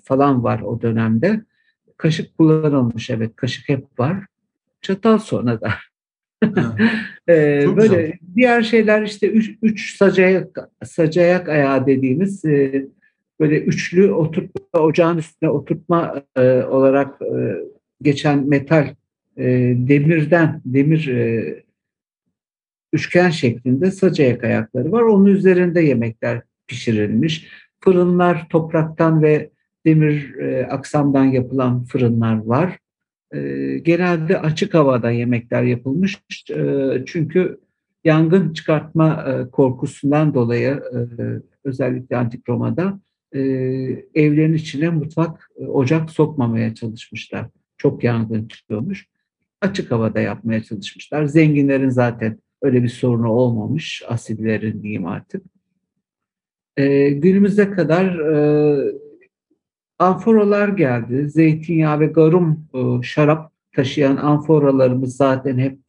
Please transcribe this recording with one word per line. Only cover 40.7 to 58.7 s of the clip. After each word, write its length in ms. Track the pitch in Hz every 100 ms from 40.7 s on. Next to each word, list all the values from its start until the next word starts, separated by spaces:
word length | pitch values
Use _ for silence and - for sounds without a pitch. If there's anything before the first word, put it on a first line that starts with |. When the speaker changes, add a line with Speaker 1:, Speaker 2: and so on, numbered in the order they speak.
| 143 - 120 120 120 117 113 - _
Speaker 1:
özellikle 540 | 139 131 127 127 - 123
Antik 320 | 120 - -
Roma'da, 500 | 117 120 117 190 196 _ _ _ 139
e, 40 | 135 131 131 131 131 - - 160
evlerin 380 | 151 151 156
içine 360 | 160 - 135 165
mutfak, 600 | 160 - - 165 - _ -
e, 60 | 131
ocak 440 | 143 123 160 160
sokmamaya 680 | - 143 - 120 113 113 113
çalışmışlar. 680 | 113 110 - 110 - 101 110 _ _ -
Çok 260 | 139 -
yangın 440 | 120 113 110 110 110
çıkıyormuş. 600 | - - 110 160 190 - _ _ _ _ _
Açık 300 | - - -
havada 280 | 117 110 107
yapmaya 440 | 104 104 113 113
çalışmışlar. 640 | - 104 - - - 147 147
Zenginlerin 640 | 160 156 147 139 139 135
zaten 500 | 123 120 113 113 110 _ _
öyle 220 | 139 123
bir 60 | 120
sorunu 380 | - 127 117 117
olmamış. 760 | 117 127 113 107 151 - - -
Asillerin 760 | 120 - 110 110 107 110 104
diyeyim 220 | 104 107 90
artık. 380 | 101 - 190 - _ _ _ _ _ _ _ _ _ _ _ _ -
E, 320 | 139 139 143
günümüze 600 | 143 175 196 202 208 196
kadar, 480 | 196 151 170 190 170
e, 720 | 151 151 151 151 151